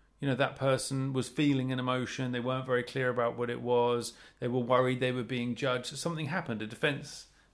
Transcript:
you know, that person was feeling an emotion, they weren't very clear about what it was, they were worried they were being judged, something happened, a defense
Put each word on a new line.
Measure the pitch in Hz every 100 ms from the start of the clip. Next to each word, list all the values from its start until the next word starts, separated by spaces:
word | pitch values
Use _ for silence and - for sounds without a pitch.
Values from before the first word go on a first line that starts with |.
| _ -
you | 143
know, |
that | 123 131 -
person | 135 131 - 135 135
was | 131 117
feeling | - 147 135 127
an | 131
emotion, | 127 127 123 - 131
they | 123
weren't | 120 131 131
very | 123
clear | 120 135 127
about | 120 117 117
what | 120
it | 120
was, | 120 120 120 120 113 - - -
they | 127
were | 127
worried | 120 123 127 127
they | 127
were | 127
being | 113 127 120
judged, | 117 139 127 123 139
something | 170 165 143
happened, | 180 165 110
a | 110
defense | 113 151 139 - - - _ _